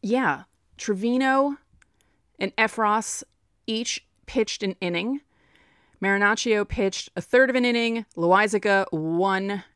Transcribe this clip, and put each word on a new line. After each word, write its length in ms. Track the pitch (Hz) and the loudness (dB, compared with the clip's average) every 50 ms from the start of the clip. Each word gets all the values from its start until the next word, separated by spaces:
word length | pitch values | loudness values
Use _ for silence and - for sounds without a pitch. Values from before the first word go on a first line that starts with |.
yeah, 420 | - 196 233 254 262 170 139 143 180 _ _ _ _ _ _ | -2 0 0 2 2 0 -2 -2 -6 _ _ _ _ _ _
Trevino 800 | - - - 208 185 202 233 247 254 269 262 269 269 277 285 285 - _ _ _ _ _ _ _ _ _ _ _ _ _ _ _ - | -12 -4 -4 -4 -2 0 0 0 2 2 2 2 2 2 0 -2 -6 _ _ _ _ _ _ _ _ _ _ _ _ _ _ _ -8
and 140 | 196 196 - | -8 -6 0
Effross 720 | - 220 214 - - 220 208 208 220 214 - - - - _ _ _ _ _ _ _ _ | 0 -2 0 0 0 0 0 0 0 -2 -4 -10 -10 -12 _ _ _ _ _ _ _ _
each 400 | - 220 220 233 - - - _ _ _ _ _ | -6 -6 -4 -4 -6 -8 -8 _ _ _ _ _
pitched 360 | - - 262 220 - - - | -6 -2 -2 -2 -2 -4 -6
an 140 | 208 190 185 _ | -6 -6 -6 _
inning. 400 | 185 175 175 170 185 233 269 285 _ _ _ _ _ _ _ _ _ _ _ _ _ _ _ _ | -4 -4 -2 -2 -2 -4 -6 -6 _ _ _ _ _ _ _ _ _ _ _ _ _ _ _ _
Marinaccio 680 | - 196 196 196 202 202 220 220 - 240 220 208 208 - | 0 0 2 2 2 2 2 0 0 0 0 0 0 -4
pitched 420 | - - 202 190 185 - - - _ | -2 -2 -2 -2 -2 -4 -12 -10 _
a 40 | - | -12
third 300 | - - - 247 269 254 | -6 2 4 4 6 6
of 60 | 247 | 4
an 80 | 254 247 | 2 2
inning, 420 | 247 233 233 233 233 226 233 214 _ _ | 2 2 0 0 0 -2 -4 -6 _ _
Loaisiga 720 | - 165 170 185 196 208 208 214 202 - 208 196 196 190 - | -2 2 4 6 6 4 2 0 0 2 2 2 2 2 0
one 720 | - 156 156 160 165 170 190 196 190 190 190 196 202 196 - _ _ | -4 -4 -2 -2 0 0 2 0 0 -2 -2 -4 -6 -8 -10 _ _